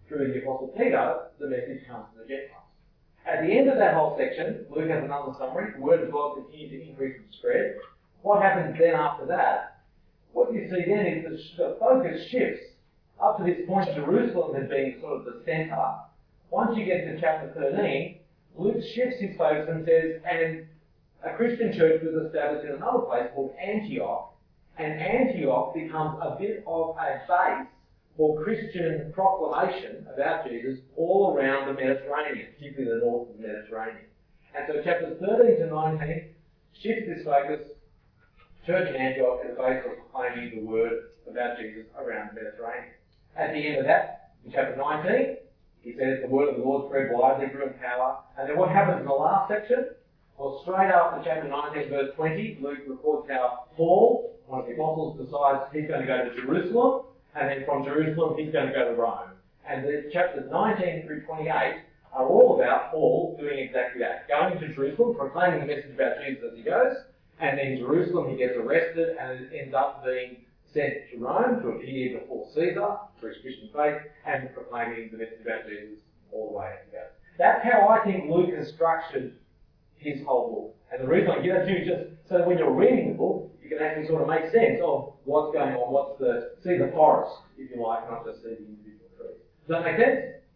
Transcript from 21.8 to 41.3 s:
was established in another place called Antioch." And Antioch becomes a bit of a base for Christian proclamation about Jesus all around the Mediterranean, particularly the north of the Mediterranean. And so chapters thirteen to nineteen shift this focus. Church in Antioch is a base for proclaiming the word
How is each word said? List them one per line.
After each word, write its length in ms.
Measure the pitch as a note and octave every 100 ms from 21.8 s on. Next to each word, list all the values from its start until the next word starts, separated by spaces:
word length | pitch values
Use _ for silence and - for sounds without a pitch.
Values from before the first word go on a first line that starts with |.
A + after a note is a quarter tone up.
| D#3+ D#3+
was 120 | D#3+
established 500 | D#3+ D3+ D#3+ D3 D3+
in 120 | C#3+ C#3
another 240 | - -
place 280 | - - -
called 200 | C#3 C3+ -
Antioch." 720 | F#3+ G#3+ - C3 - - - _ _ _ _ -
And 200 | D#3 D#3
Antioch 760 | F3+ A#3 C4 F3+ C#3 B2+ -
becomes 440 | E3 - D#3 D#3 -
a 140 | E3 -
bit 240 | G3+ G#3+ -
of 300 | E3 D#3+ D#3+
a 240 | D3 C3+ -
base 400 | F3 F#3 F3 - _ _ _ _ D#3+
for 260 | D#3 D3+
Christian 680 | E3 A3 - F3+ E3 D#3 D#3
proclamation 920 | F#3 F#3+ F#3+ D#3 D3 C#3 - - - -
about 320 | - C#3 B2+ C3
Jesus 320 | A#2 C3+ C3 - -
all 400 | E3+ G3 G3 D3
around 320 | C3+ C#3 C3+
the 60 |
Mediterranean, 760 | C3+ C3 C3+ - C#3+ D3 A2 -
particularly 460 | - C#3 C3+ B2 A#2
the 80 | A#2+
north 240 | A#2+ A#2
of 60 | G#2
the 60 | A2
Mediterranean. 600 | G#2 G#2+ A2 A2 G#2+ - _ _ _ _ C#3
And 100 | C#3+
so 160 | D3+
chapters 380 | F3 E3+ D#3+ -
thirteen 360 | F#3+ A#3 A#3 -
to 80 | D#3+
nineteen 680 | D#3 D#3 D#3 D3+ - - - _ _ _
shift 340 | - G3+ A#3 F#3+
this 180 | D#3+
focus. 440 | D3+ C#3 C#3 D3+ - - _ _ _ _ _ _ _ - -
Church 220 | F3+ F3
in 80 | C3
Antioch 440 | C3 C3+ - B2
is 120 | - -
a 60 |
base 200 | B2+ B2+
for 60 | B2
proclaiming 600 | - - A#2 B2 A#2+ A#2+
the 160 | A2 G#2+
word 440 | A2 A#2 A2+ - _ -